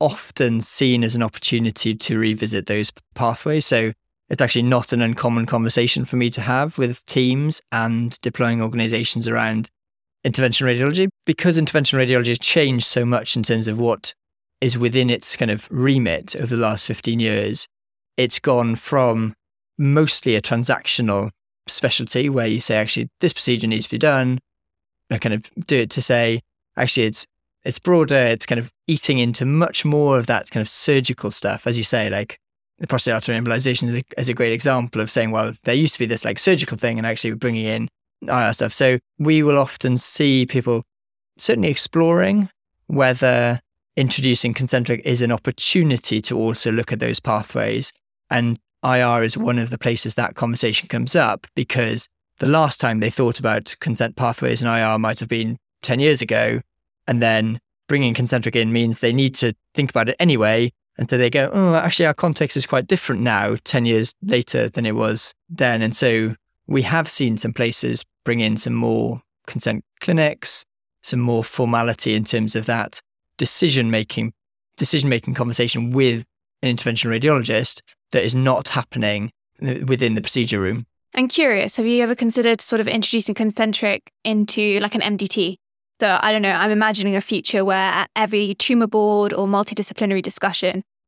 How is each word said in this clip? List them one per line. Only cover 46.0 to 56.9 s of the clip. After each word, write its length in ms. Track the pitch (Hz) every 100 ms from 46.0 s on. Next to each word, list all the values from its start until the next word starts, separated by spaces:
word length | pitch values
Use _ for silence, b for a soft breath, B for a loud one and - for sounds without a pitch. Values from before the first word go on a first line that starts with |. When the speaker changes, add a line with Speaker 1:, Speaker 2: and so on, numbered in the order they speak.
| - 107
Speaker 1:
to 160 | 107 110
also 340 | 113 110 117
look 200 | 113 113
at 60 | 117
those 220 | 117 117
pathways. 720 | - 107 107 123 110 110 139 - _ _ _
And 280 | 123 117 117 _ _
I 200 | 131 127
R 200 | 123 120
is 140 | 113 -
one 220 | 117 120
of 100 | 117
the 80 | 120
places 360 | 123 117 -
that 200 | - 120
conversation 540 | - 120 117 117 104 -
comes 260 | 120 120
up, 320 | 170 123 98 -
because 540 | - 123 127 117 113 - _ _ _
the 100 | 135
last 320 | 156 151 -
time 180 | 127 110
they 120 | 110
thought 280 | - 123 117
about 380 | 113 107 - -
consent 360 | - 113 117 -
pathways 460 | 123 113 123 113
and 80 | 117
I 100 | 117
R 180 | 110 110
might 220 | 110 113
have 80 | 117
been 300 | 117 113 120 _ _
ten 180 | - 127
years 220 | 147 139
ago, 380 | 110 113 117 120 - _ _